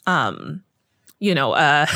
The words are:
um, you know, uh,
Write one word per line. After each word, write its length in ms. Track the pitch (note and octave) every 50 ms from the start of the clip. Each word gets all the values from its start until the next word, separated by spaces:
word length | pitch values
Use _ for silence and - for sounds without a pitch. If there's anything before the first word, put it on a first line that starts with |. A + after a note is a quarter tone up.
| -
um, 560 | F#3 F3+ D3+ A#2 G2+ - - - - D#3 F#3 - _ _ _ _ _ _ _ _ _ _ -
you 180 | G3+ G3+ F3
know, 160 | C#3 C#3 A2+
uh, 340 | - - D#3 C#3+ D3 D3 D3+ - -